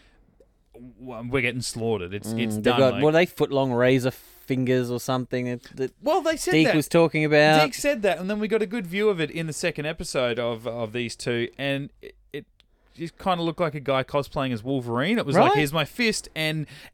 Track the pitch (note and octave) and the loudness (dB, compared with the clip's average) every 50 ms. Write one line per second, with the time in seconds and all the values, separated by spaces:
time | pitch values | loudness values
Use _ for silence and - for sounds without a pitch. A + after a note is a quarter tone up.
0 | _ _ _ _ _ _ _ _ _ _ _ _ _ _ - - B2 B2+ A#2 G#2 | _ _ _ _ _ _ _ _ _ _ _ _ _ _ -20 -20 -20 -20 -20 -18
1 | B2 B2+ B2 A2 A#2+ A#2+ B2+ C#3 A#2+ B2 A#2+ B2+ A2+ - - A#2+ A2+ A2+ A2+ G2+ | -16 -14 -14 -12 -8 -4 -2 0 0 0 -2 -4 -6 -6 -6 -4 -2 0 0 -2
2 | F2 F2 G2 G#2 - G#2+ A2+ A2+ A#2+ A2+ G#2+ G#2+ G#2+ A#2+ A#2+ B2+ C3+ B2+ A#2+ - | -2 -6 -8 -8 -6 -4 -2 -2 -2 -2 -2 0 2 2 4 4 4 2 4 2
3 | D3 D#3 D#3 E3 F3+ F3 - - D3+ - C#3 C3+ C#3 C3 B2 A#2+ B2 B2+ C3 C3 | 2 4 4 4 2 2 0 -2 -2 0 2 0 0 2 2 4 4 4 4 4
4 | A#2+ C3 - - - - - - - - C#3 B2+ C3 B2 B2+ B2+ B2 A#2+ B2 A#2+ | 2 0 -4 -6 -10 -20 -20 -18 -8 -4 -2 -2 0 2 2 2 0 0 -4 -6
5 | - - B2+ B2+ B2+ - - B2+ B2 B2 B2 A#2+ - - - B2 C3+ - - _ | -4 -4 -4 -4 -4 -4 -4 -4 -4 -4 -6 -8 -10 -14 -8 -6 -6 -6 -8 _
6 | - C#4 D#4+ F#4+ C#4+ D#4+ D#4+ D#4 - F4+ F4+ D#3 D#3+ A3+ F#3 D#3 C#3+ - - E3+ | -2 0 0 0 0 0 -2 -2 -2 2 4 4 6 6 4 2 2 2 4 4
7 | E3 D#3 - D#3 D#3 D3+ D3+ D3 D3+ D#3 D#3 D#3 D3+ C#3+ - - - C#4+ C#4+ A#3 | 4 4 2 0 2 4 6 6 8 8 8 6 6 4 0 -2 -2 -2 0 0
8 | G3+ G3 E3+ D3+ F#3 F#3+ G#3+ G#3 G#3+ G#3+ G#3+ A3 A3 F#3 G3 A#3+ F#3 E3 F3 G3+ | 0 0 0 0 -2 -4 -4 -4 -2 -2 0 0 -2 -2 -4 -6 -6 -4 -4 0
9 | G#3+ G#3+ G3+ E3 D#3+ C#3+ - E3 E3 D#3 C#3+ - - E3+ D#3 - C#3+ D3+ E3 - | 2 2 2 0 -2 -4 -4 -6 -6 -6 -6 -4 -4 -4 -4 -4 -6 -6 -8 -8
10 | F3 - - D3 B2+ A#2+ A#2+ A#2+ A#2+ A#2 A#2+ A2 A2+ A#2+ A2+ A#2+ A#2 G#2+ G#2+ B2 | -10 -6 -2 -2 0 0 0 -2 -2 -4 -4 -4 -6 -8 -6 -6 -6 -6 -4 -6
11 | A#2+ A2+ - - - B2 A#2+ A#2+ B2 - - - C3+ C#3 C#3 C#3 C#3+ - - _ | -6 -6 -8 -8 -6 -4 -2 -2 -2 -4 -6 -6 -6 -4 -4 -6 -6 -10 -14 _
12 | - - - _ _ _ - D3 D3 _ _ _ _ _ _ _ _ _ _ - | -20 -20 -20 _ _ _ -14 -14 -14 _ _ _ _ _ _ _ _ _ _ -12
13 | D#3+ E3 - - - F#3+ F3+ E3+ E3+ E3 D#3+ - F3 D#3+ C#3 D3+ C3 C#3 C3+ C3 | -12 -12 -12 -6 -2 -2 0 0 0 -2 -2 -2 -2 -2 -2 -4 -4 -2 -2 -2
14 | B2+ - - C#3+ C3+ - - D3+ C3+ C3 B2 A2 G#2 C3 C#3 C3+ A#2+ A#2+ A#2 A#2+ | -2 -2 -2 -2 -2 -2 -4 -4 -4 -4 -4 -4 -4 -4 -4 -4 -2 -2 -2 0
15 | C#3 F3+ A#3 A#3 - C#3+ C#3+ F3+ A#3+ E4+ G4+ G#4 - C#3 D3 E3 D3 - - - | 0 0 0 0 0 2 4 4 6 6 4 4 2 0 0 -2 -4 -4 -2 0
16 | A#3+ A3 G#3 - - - - D#3+ D#3 D#3 D#3 D#3 D3 - - - - - | 0 0 0 -2 -6 -10 -8 -4 -4 -2 -2 -4 -6 -8 -12 -16 -20 -20